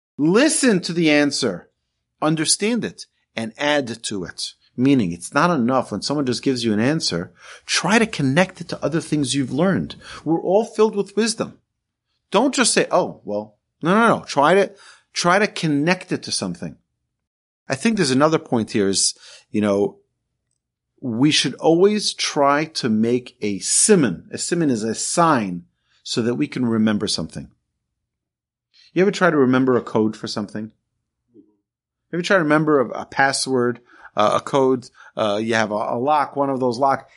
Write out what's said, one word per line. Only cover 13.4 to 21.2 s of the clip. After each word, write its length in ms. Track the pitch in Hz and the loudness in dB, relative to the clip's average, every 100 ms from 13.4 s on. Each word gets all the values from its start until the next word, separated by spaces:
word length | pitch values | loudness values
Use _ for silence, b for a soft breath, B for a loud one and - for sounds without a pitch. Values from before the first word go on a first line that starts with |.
| 107 _ _ _ | -6 _ _ _
no, 100 | 156 | 0
no, 240 | 202 233 143 | 2 4 2
no. 60 | |
Try 300 | - - 147 | -2 0 4
to, 180 | 190 190 - B B B | 4 2 -2 B B B
try 280 | - 175 185 | -4 0 2
to 80 | 214 | 0
connect 640 | - 165 143 156 180 - | -2 -2 0 0 -2 -2
it 100 | 147 | -8
to 80 | - | -6
something. 440 | - 101 85 82 65 _ _ _ _ _ _ _ _ - | -6 -6 -8 -12 -14 _ _ _ _ _ _ _ _ -8
I 60 | |
think 220 | 135 226 220 | -2 -2 0
there's 160 | 151 | 2
another 260 | 127 151 160 | 4 4 2
point 320 | 160 123 110 | -2 -4 -2
here 180 | 110 98 | 0 0
is, 260 | 92 - - B B B | 0 -2 -4 B B B
you 100 | 107 | -2
know, 380 | 104 101 101 - _ _ _ _ _ _ _ _ _ _ | 2 2 0 -4 _ _ _ _ _ _ _ _ _ _
we 300 | 131 110 | -6 0